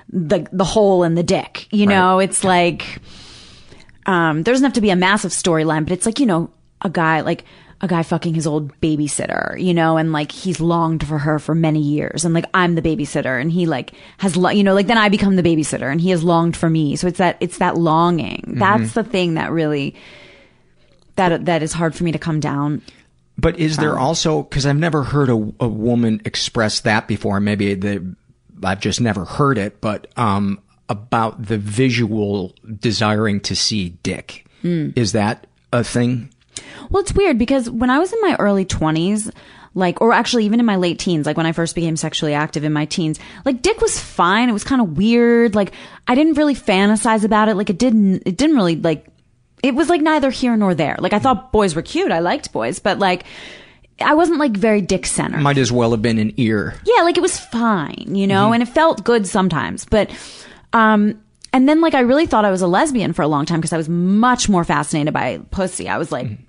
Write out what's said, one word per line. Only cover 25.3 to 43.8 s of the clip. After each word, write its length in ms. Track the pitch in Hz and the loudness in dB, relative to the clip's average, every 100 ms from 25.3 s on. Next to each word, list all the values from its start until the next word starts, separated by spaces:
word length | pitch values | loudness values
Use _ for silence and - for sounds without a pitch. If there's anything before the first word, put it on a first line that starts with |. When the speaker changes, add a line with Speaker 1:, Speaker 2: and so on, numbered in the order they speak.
| 113 107 - | 0 -2 -4
Speaker 2:
a 80 | 120 | -4
woman 540 | 107 117 120 117 107 110 | -2 0 2 2 0 -4
express 560 | - - 123 107 - | -6 -4 -2 -2 0
that 260 | 113 110 - | 0 0 -2
before. 320 | 104 110 98 | -4 -2 -2
Maybe 340 | 104 104 101 | 0 0 0
the, 420 | 98 101 101 90 - _ _ _ - | -2 -4 -4 -8 -12 _ _ _ -8
I've 180 | 92 95 | -6 -4
just 200 | 107 - | -2 -2
never 240 | 120 101 85 | -2 -2 -6
heard 320 | - 143 117 | -2 0 0
it, 220 | 101 - | -2 -6
but, 260 | 110 101 - - | -6 -6 -8 -4
um, 420 | 113 98 101 98 _ _ - | 0 0 -2 -4 _ _ -10
about 580 | 104 110 117 113 - 107 | -10 -4 -2 -2 -4 -6
the 100 | 110 | -6
visual 960 | 104 104 131 123 110 110 101 101 92 - 110 104 | -4 0 0 0 -2 -2 -2 -4 -6 -12 -18 -6
desiring 600 | 120 98 110 107 107 101 | -4 0 0 2 0 -2
to 160 | - 95 | -4 -4
see 420 | - 107 90 87 | -4 -4 -6 -8
dick. 420 | - 90 - - - _ | -8 -8 -10 -20 -20 _
Speaker 1:
Mm. 300 | 170 170 143 131 | -4 -4 -2 -2
Speaker 2:
Is 160 | 110 | -2
that 340 | 107 104 127 - _ _ | 0 -2 -4 -10 _ _
a 120 | 123 | -2
thing? 460 | 113 120 120 123 - _ _ - - - - | -2 0 0 -2 -8 _ _ -18 -18 -16 -2
Speaker 1:
Well, 120 | 381 | -2
it's 120 | 381 | 0
weird 260 | - 392 233 | 2 2 2
because 300 | 233 269 240 | 2 0 -2
when 200 | 233 254 | -2 0
I 100 | 269 | 2
was 140 | 359 | 0
in 60 | 453 | 0
my 140 | 403 - | 0 2
early 280 | 202 196 185 | 2 0 0
twenties, 680 | - 156 160 175 214 214 - - - - | -2 -2 0 0 -2 -4 -12 -20 -20 -10
like, 280 | - 180 175 | -2 -2 2
or 100 | 233 | 2
actually 340 | 233 233 240 214 | 2 2 0 2
even 140 | 233 | 2
in 60 | 233 | 2
my 100 | 190 | 2
late 240 | 175 160 | 0 -2
teens, 260 | - 165 147 | -2 -2 0
like, 120 | 151 | -2
when 80 | 165 | -2
I 80 | |
first 200 | 165 165 | -2 -4
became 220 | - 165 160 | -4 -4 -4
sexually 380 | 160 - 156 | -4 -4 -2
active 300 | 147 151 156 | -2 -4 -4
in 100 | 151 | -2
my 120 | 151 151 | -2 -2
teens, 320 | - 160 151 - - 269 | -2 -4 -4 -10 -8 -4
like, 160 | 247 | -2
dick 200 | 381 453 | -2 0